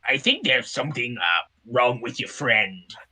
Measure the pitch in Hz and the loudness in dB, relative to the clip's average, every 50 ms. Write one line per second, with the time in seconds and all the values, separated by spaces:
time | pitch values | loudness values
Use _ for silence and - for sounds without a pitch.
0 | _ 123 135 135 - 233 277 - - - 127 123 117 - - 135 127 151 147 120 | _ 0 -2 2 2 2 0 2 2 2 2 2 0 -2 -6 -4 -4 -4 -4 -6
1 | 120 123 123 104 90 85 87 82 - _ _ _ _ 113 120 123 123 131 - 117 | -6 -6 -4 -2 0 2 2 2 0 _ _ _ _ 0 2 4 4 4 2 0
2 | 113 120 131 - 120 - - - 143 123 113 107 104 95 95 92 90 _ - - | -6 -8 -6 -8 -10 -10 -8 -4 0 2 2 2 2 0 -4 -14 -18 _ -20 -20
3 | - _ | -20 _